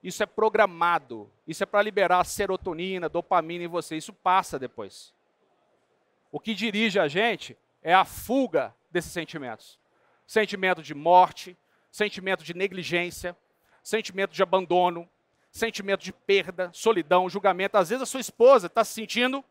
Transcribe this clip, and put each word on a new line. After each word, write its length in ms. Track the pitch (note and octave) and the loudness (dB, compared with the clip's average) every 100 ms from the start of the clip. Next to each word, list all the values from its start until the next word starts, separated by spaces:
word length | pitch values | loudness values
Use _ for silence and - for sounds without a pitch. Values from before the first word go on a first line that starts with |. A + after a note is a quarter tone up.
Isso 220 | - F3 | -12 -6
é 20 | G#3 | -6
programado, 1040 | - G#3+ G#3+ G#3 E3+ E3+ E3+ C3+ A#2 G#2 _ - | 0 0 4 2 2 0 0 -4 -16 -16 _ -14
isso 160 | D#3+ | -8
é 60 | G3 | -2
pra 160 | G#3 | 0
liberar 400 | G#3 G3 F3+ F3+ | 0 2 2 2
serotonina, 840 | F3+ - G3 F#3+ - D#3+ F#3 F#3 E3 | 0 -4 -4 -4 -6 -8 -6 -6 -4
dopamina 580 | E3 E3+ F3+ D#3+ F3 F3 | -6 0 0 0 -8 -6
em 20 | |
você, 280 | F3 D#3 D#3+ | -8 -6 -10
isso 160 | - | -12
passa 460 | G#3 - F#3 F3 D3 | -6 0 2 0 -8
depois. 560 | B2+ - G2+ - - _ _ _ _ _ _ _ _ _ _ _ _ | -10 -12 -16 -16 -20 _ _ _ _ _ _ _ _ _ _ _ _
O 80 | D3 | -12
que 160 | - G#3 | -8 -4
dirige 440 | A3 G3+ A3+ G3 | -2 0 0 2
a 80 | D#3+ | 0
gente 480 | D#3 A3+ G3+ - A#2+ _ _ | 2 0 -2 -10 -20 _ _
é 100 | D#3+ | 2
a 100 | F3+ | 4
fuga 720 | F#3+ - - B3+ B3 D#3 A#2+ _ _ | 4 -4 -2 0 2 0 -2 _ _
desses 220 | F3 D#3+ | -6 -6
sentimentos. 680 | F3+ D#3 D#3+ C3 A2 - _ _ _ _ _ _ | -10 -10 -10 -12 -14 -18 _ _ _ _ _ _
Sentimento 560 | - G#3 G3+ F#3+ F3 | 0 0 -2 -2 -2
de 140 | C#3+ D3 | -4 -6
morte, 600 | D#3 F3+ F3+ - - F3+ _ _ _ | 6 6 6 0 -18 -20 _ _ _
sentimento 520 | - G#3 G3 F#3 F#3+ | -6 -6 -4 -4 -4
de 120 | D#3 E3+ | -4 -6
negligência, 840 | G3 F#3 D3 E3+ F3 - - F3 _ _ _ _ | -4 -4 -4 -4 -4 -8 -12 -14 _ _ _ _
sentimento 480 | - A3 - F#3 G3 | -6 -6 -6 -6 -6
de 100 | - | 0
abandono, 680 | F#3 F#3+ F3+ F3 F3+ E3+ E3+ _ _ _ _ | 2 2 2 2 2 -2 -12 _ _ _ _
sentimento 500 | - A3+ - G3 G3 | -6 -6 -6 -4 -4
de 120 | F3+ | -4
perda, 580 | - - G3 F3 F3+ F3+ | -16 2 2 2 -6 -8
solidão, 560 | - A3 A3 D#3 F3+ F#3 | -2 2 2 4 4 2
julgamento. 480 | G3 G3 F3+ G3 G#3+ | 0 0 2 0 2
Às 120 | E3+ | 2
vezes 120 | A#3+ | -2
a 60 | C4 | -4
sua 140 | C4 | -6
esposa 460 | A#3+ - A#3+ C4+ F3 | -8 4 8 8 6
tá 140 | - | -2
se 100 | A3 | -2
sentindo 520 | - G#3+ - B3 C4+ - | -2 -6 0 0 -2 -10